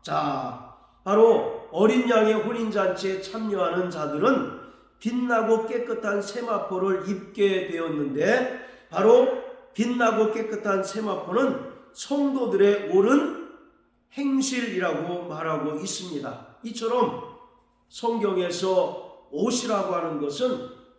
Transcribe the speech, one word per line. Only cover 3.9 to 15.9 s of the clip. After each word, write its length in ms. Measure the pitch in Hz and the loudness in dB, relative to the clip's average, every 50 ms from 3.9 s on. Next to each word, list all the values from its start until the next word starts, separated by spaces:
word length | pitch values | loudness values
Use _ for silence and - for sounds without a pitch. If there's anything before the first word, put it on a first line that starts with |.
| 170 160 151 147 147 147 185 254 262 - - - - - - - - - _ _ _ _ | -4 -6 -6 -4 -2 2 2 4 4 2 0 -4 -8 -14 -16 -20 -20 -20 _ _ _ _
빛나고 680 | - 226 240 254 247 247 240 220 214 220 226 220 220 - | -6 -4 -2 -2 -2 0 0 0 4 4 2 2 2 -2
깨끗한 540 | 254 240 240 - 226 220 - 208 202 202 | -4 -4 -4 -4 -6 -4 -4 -4 -2 -2
세마포를 880 | 196 - - 247 233 233 220 196 - - 190 185 185 196 185 - - 196 | -4 -6 -8 -8 -6 -4 -4 -4 -4 -4 -4 -2 0 0 0 0 -2 -4
입게 580 | 202 180 - - - 214 202 196 190 185 160 - | -6 -6 -6 -12 -2 0 2 2 2 0 -2 -4
되었는데 1200 | 165 165 165 160 151 147 143 135 131 147 160 196 226 254 247 254 - - - - - - _ _ | -6 -6 -4 -4 -4 -4 -4 -4 -2 0 2 2 2 2 0 -2 -6 -10 -12 -16 -20 -20 _ _
바로 540 | 165 175 196 220 240 254 269 262 - - - - - - - - _ | -2 2 6 8 8 8 8 6 2 -4 -6 -10 -16 -16 -20 -16 _
빛나고 600 | - 226 240 247 247 240 220 214 208 214 208 - | -2 0 0 2 2 2 2 4 4 2 2 2
깨끗한 500 | 226 220 214 220 208 - 214 190 190 190 | -2 -4 -4 -6 -4 -2 0 0 0 0
세마포는 880 | - - 220 220 208 190 180 - 170 180 233 269 262 262 - - - - - - - _ | -2 -4 -4 -4 -2 -4 -4 -6 -2 0 2 2 2 0 -2 -8 -12 -16 -18 -20 -20 _
성도들의 1000 | - - - 277 285 285 277 269 262 240 208 190 190 196 202 208 202 - - | -16 -6 -4 0 0 0 0 0 0 -2 0 2 4 6 6 4 2 0 2
옳은 580 | 180 190 196 226 269 294 294 - - - - - - - - _ _ _ _ _ _ _ _ _ _ | 4 4 6 6 6 4 4 0 -4 -8 -12 -16 -18 -20 -20 _ _ _ _ _ _ _ _ _ _
행실이라고 1120 | 269 285 277 269 269 240 - 254 247 233 220 185 180 180 170 156 143 160 170 175 175 175 175 | -4 -2 0 0 0 0 0 -2 -2 -4 -2 -2 -2 -2 -2 -2 -2 -4 -4 -6 -6 -8 -8
말하고 520 | 156 156 165 160 156 147 135 151 147 - | -8 -6 -4 -2 -2 -2 -2 -4 -4 -6
있습니다. 680 | 180 185 | -6 -6